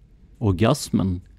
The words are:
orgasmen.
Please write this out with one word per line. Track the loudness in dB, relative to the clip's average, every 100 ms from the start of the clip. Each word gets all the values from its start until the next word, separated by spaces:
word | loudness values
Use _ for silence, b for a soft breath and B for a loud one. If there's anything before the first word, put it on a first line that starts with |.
| _ _ -20 -4
orgasmen. | -2 2 2 0 -2 -2 -2 -4 -10